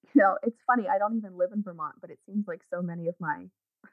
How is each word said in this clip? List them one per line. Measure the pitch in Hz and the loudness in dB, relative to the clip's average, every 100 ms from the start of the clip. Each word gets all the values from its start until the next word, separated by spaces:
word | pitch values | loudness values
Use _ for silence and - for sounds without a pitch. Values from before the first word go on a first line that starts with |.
| _ | _
you | 277 | 6
know, | 196 - | 6 4
it's | 233 - | -4 -4
funny, | - 240 190 | 0 2 2
I | 196 | 0
don't | 208 226 | 2 -2
even | 202 180 | -6 -2
live | 180 | -2
in | 208 | -2
Vermont, | 202 165 151 - | -6 -6 -8 -8
but | 180 | -18
it | - | -18
seems | - 202 208 | -8 -6 -4
like | 165 | -8
so | _ 175 | _ -6
many | 180 170 170 | -4 -4 -6
of | 180 | -4
my, | 160 170 185 _ _ _ - | -6 -6 -8 _ _ _ -20